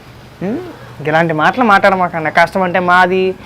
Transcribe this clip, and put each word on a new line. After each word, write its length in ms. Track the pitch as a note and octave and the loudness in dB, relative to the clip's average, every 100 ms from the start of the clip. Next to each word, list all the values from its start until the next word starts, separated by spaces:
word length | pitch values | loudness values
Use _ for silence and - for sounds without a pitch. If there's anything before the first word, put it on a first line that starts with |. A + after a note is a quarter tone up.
| - - - - | -20 -20 -20 -12
ఉం? 180 | F3+ C#4 F4+ - - - D3 | -8 -8 -10 -16 -18 -8 -2
ఇలాంటి 260 | D#3+ E3+ | 0 0
మాటలు 300 | D#3 D#3+ A3 | 0 0 2
మాట్లాడమాకండి. 680 | A#3 G3 G3 F#3+ F3 E3+ D#3 | 2 4 4 2 0 -4 -2
కష్టం 300 | F3+ E3 G3 | 0 0 0
అంటే 180 | F#3 F3+ | -2 -2
మాది, 560 | F3+ F3+ F#3 F#3+ F#3 F#3 | 2 2 2 2 -2 -4